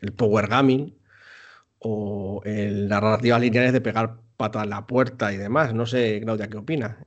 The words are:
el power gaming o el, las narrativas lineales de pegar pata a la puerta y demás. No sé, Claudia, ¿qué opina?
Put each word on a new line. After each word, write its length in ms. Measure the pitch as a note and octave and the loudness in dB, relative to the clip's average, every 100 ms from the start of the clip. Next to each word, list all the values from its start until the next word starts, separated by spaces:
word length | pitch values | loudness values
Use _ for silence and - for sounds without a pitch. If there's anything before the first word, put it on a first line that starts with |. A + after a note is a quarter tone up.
el 100 | G2+ | -8
power 360 | - A2+ G#2 G2+ | 0 2 2 2
gaming 480 | B2 C3+ C3 D3 - _ _ - - - - _ _ | 4 4 4 -2 -12 _ _ -20 -20 -20 -20 _ _
o 640 | A2+ G#2+ G2+ G2+ F#2+ G2+ | -6 -4 -4 -6 -6 -8
el, 440 | G#2 G#2+ G#2 G2+ G2+ | -6 -4 -2 -2 0
las 120 | G#2 | 2
narrativas 380 | A2 G#2+ A#2+ A#2+ | 2 2 4 4
lineales 320 | B2 A2+ B2+ | 4 4 4
de 80 | B2+ | 2
pegar 360 | A2 G#2+ A2+ - _ - | 0 -2 -2 -4 _ -6
pata 260 | A2 G#2+ | -4 -4
a 20 | G#2 | -6
la 200 | G2+ G#2+ | -6 -2
puerta 460 | B2 B2 - G#2+ | 0 0 0 -4
y 40 | G2 | -2
demás. 360 | G2+ C3+ C#3+ | -2 0 0
No 120 | A2+ A2+ | -2 -2
sé, 320 | B2 A#2 G#2+ | 0 0 0
Claudia, 260 | A2+ A2 G#2 | -2 -4 -6
¿qué 80 | G#2+ | -8
opina? 500 | G#2 D#3 A2+ A2 | -6 -4 -4 -8